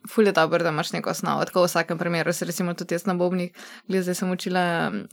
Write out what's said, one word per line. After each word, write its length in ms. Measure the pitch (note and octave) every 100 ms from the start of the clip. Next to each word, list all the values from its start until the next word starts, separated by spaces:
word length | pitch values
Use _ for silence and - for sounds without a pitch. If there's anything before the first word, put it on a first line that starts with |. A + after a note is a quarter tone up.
ful 220 | - - G#3
je 60 |
dobro, 260 | G3 D#3+ E3+
da 100 | E3+
imaš 240 | D3+ -
neko 180 | E3 -
osnovo. 320 | D#3+ E3+ D3
Tako 200 | E3 F#3
v 40 | F3
vsakem 320 | E3+ E3 E3
primeru, 340 | F3 E3+ D#3+
se 120 | E3
recimo 300 | F3 F3 F3+
tudi 200 | F3 F3
jaz 120 | E3+ G3
na 80 |
bobnih, 360 | F3+ F3+ F#3 F3+ - - - -
glih 160 | F#3+
zdaj 120 | F3+
sem 160 | F3+ F#3
učila, 600 | F3+ F#3+ F#3 F3 E3+ D#3+
mm, 160 | G3+ -